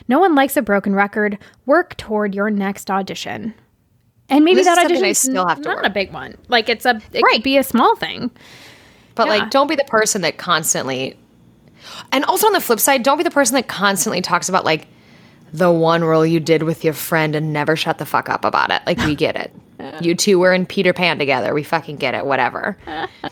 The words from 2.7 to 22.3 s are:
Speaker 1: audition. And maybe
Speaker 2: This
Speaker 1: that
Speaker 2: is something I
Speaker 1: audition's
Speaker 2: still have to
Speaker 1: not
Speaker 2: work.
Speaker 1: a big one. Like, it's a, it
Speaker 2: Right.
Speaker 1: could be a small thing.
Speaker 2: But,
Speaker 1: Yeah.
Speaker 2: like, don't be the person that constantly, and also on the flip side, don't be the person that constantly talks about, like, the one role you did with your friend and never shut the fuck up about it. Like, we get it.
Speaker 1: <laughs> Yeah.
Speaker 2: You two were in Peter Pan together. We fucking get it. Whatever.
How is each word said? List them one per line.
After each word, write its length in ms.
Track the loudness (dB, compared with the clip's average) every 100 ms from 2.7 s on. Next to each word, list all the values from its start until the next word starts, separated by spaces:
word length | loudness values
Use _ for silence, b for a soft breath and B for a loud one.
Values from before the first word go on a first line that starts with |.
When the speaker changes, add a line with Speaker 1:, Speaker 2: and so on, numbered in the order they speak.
| -6 -4
Speaker 1:
audition. 640 | -4 -4 -8 -10 -10 -10 -14 _ _ _ _ _ _ 0
And 160 | 4 6
maybe 100 | 6
Speaker 2:
This 100 | 6
Speaker 1:
that 100 | 4
Speaker 2:
is 40 |
something 120 | 4 2
I 40 |
Speaker 1:
audition's 180 | 0 0 -2
Speaker 2:
still 140 | 0 0
have 140 | -2
to 60 | -4
Speaker 1:
not 80 | -4
Speaker 2:
work. 80 | -2
Speaker 1:
a 40 |
big 240 | -2 -6
one. 220 | -8 -14 -14 0
Like, 220 | 0 0
it's 160 | 0 0
a, 160 | -2 -2
it 80 | 0
Speaker 2:
Right. 100 | 2 2
Speaker 1:
could 80 |
be 140 | 2 2
a 60 |
small 320 | 2 2 2 2
thing. 340 | -4 -8 -10 _ B B B B B B B -2
Speaker 2:
But, 120 | 2
Speaker 1:
Yeah. 120 | 2
Speaker 2:
like, 100 | 2
don't 160 | 0 2
be 80 | 0
the 80 | 0
person 360 | 0 0 0
that 160 | -2 -4
constantly, 800 | -2 -2 0 -2 -2 -6 -6 -10 _ _ _ _ _ B B B B
and 100 | -2
also 240 | 0 2 2
on 60 |
the 80 | 2
flip 180 | 0 0
side, 240 | 2 2
don't 140 | 2 2
be 60 |
the 80 | 0
person 240 | 2 2 0
that 120 | -2
constantly 540 | -2 0 0 -2 -2
talks 260 | -2 -2 0
about, 160 | -2
like, 240 | 0 -2 -4 b b b b b b
the 200 | 0 2
one 320 | 4 4 2 2
role 200 | 2 4
you 140 | 0
did 240 | 2 2
with 200 | 2 -2 -2
your 80 |
friend 420 | -4 -2 0 0 -2
and 160 | -2
never 240 | -2 0 -2
shut 220 | -2 -6
the 80 | -2
fuck 240 | -4 -2
up 160 | -2 0
about 240 | 0 0
it. 120 | 0 -2
Like, 140 | -2
we 140 | -2
get 220 | 0 -2 -2
it. 160 | -10 -14
Speaker 1:
<laughs> 40 | _ -18
Yeah. 200 | -16 -6
Speaker 2:
You 140 | -4 0
two 240 | 2 4
were 140 | 4
in 120 | 2 -2
Peter 260 | -2 0
Pan 280 | 0 0 0
together. 340 | 0 0 0
We 80 | -2
fucking 360 | -2 -6 -6 -6
get 180 | -4 -2
it. 100 |
Whatever. 500 | -2